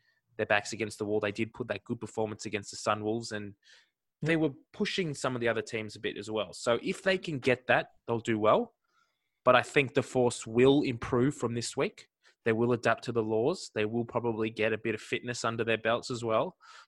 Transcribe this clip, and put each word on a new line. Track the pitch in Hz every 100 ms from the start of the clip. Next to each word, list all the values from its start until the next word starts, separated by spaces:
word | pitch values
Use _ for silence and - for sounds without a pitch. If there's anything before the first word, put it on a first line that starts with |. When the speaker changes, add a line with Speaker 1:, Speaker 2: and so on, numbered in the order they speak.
| _ _ _ -
Speaker 1:
their | 104
backs | 104 -
against | 104 107 -
the | 104
wall, | 107
they | 104
did | 101 113
put | - 120
that | 107
good | - 117
performance | 107 - 110 107
against | 107 104 104
the | -
Sunwolves, | 113 107 107 117 113
and | 107 101 - _ - _ _ _ -
they | 151
Speaker 2:
Yep. | 160
Speaker 1:
were | 156 135 _
pushing | - 202 - 165
some | 139 135
of | 123
the | 117
other | 113
teams | 107 113 107 104
a |
bit | 107 -
as | 107
well. | 107 90
So | - 123 120
if | 180 185
they | 190 190
can | 175 139
get | 131 123 -
that, | 135 - _ -
they'll | 117
do | 120 110
well. | 107 185 240 _ _ _ _ _ _ _
But | 127 123
I |
think | - 151 131
the | 135
Force | - 127 120 - 113
will | 113 131 143
improve | 127 120 - 123 135 -
from | 117
this | 117 117 -
week. | 180 - - _ _ _
They | 117
will | 110 120
adapt | 120 117 113
to | -
the | 120
laws. | 107 110 131 190 -
They | 110
will | 107 117
probably | 117 120 117 110 110
get | 113 110
a | 107
bit | 113
of | 107
fitness | - 120 123 123
under | 117 117
their | 113 110
belts | 113 120 -
as | 120
well. | 117 110 180 - - -